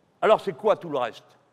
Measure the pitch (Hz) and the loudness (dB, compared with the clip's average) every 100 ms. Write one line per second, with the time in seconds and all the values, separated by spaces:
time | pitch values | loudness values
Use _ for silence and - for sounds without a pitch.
0 | _ - 196 214 202 156 208 175 170 139 | _ -2 2 2 0 -4 -2 -2 -2 -4
1 | 117 - _ _ _ | -6 -8 _ _ _